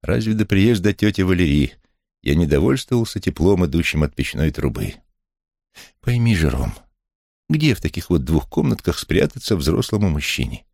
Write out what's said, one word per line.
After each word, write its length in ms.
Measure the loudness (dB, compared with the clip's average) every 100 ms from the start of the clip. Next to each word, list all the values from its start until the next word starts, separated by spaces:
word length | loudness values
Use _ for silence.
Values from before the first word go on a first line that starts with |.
Разве 320 | -2 -2 0
до 120 | -2 2
приезда 480 | 4 4 4 0
тёти 280 | 2 0 2
Валерии 520 | 0 2 2 2 0 -4 _ _ _ _
я 140 | -2 0
не 100 | 2
довольствовался 720 | 2 2 0 0 -2 -2 -4
теплом, 460 | -6 0 2 2 2
идущим 380 | 0 -2 -2
от 120 | -2 -2
печной 360 | -6 -2 -2
трубы? 440 | 0 -6 -4 -8 -10 _ _ _ _ _ _ _ -20 -20 _
Пойми, 360 | -2 0 2 2
Жером, 380 | 0 0 -4 -8 _ _ _ _ _ _ _
где 260 | 0 2 0
в 60 |
таких 280 | -4 -8 -2
вот 140 | -2
двух 260 | 2 -2 0
комнатках 480 | -2 -2 -2 -4 -6
спрятаться 580 | -2 0 0 -4 -4 -2
взрослому 540 | 0 -2 -2 -2 0
мужчине? 560 | -2 -4 -4 -6 -8 _